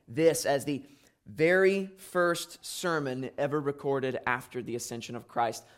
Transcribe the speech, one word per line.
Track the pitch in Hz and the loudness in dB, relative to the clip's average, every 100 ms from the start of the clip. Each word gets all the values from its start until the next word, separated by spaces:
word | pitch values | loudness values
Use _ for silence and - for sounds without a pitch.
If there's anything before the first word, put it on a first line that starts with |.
| - | -8
this | 120 160 160 - | 4 4 4 2
as | 139 | 0
the | 147 135 - - _ _ - | 0 -4 -6 -20 _ _ -10
very | 104 160 185 190 196 190 - | 2 4 6 6 4 -2 -10
first | - 180 175 170 - - - | -4 0 2 0 -4 -12 -12
sermon | - 185 156 139 127 127 - | -6 -2 -2 -2 -4 -6 -2
ever | 139 151 | -2 0
recorded | 143 143 143 139 131 123 - | -2 -4 -2 0 0 -2 0
after | 123 - 127 | -2 -4 -10
the | 120 120 | -6 -6
ascension | - 117 113 120 | -6 -10 -10 -12
of | 117 | -6
Christ. | - 117 117 - | 0 0 -2 -12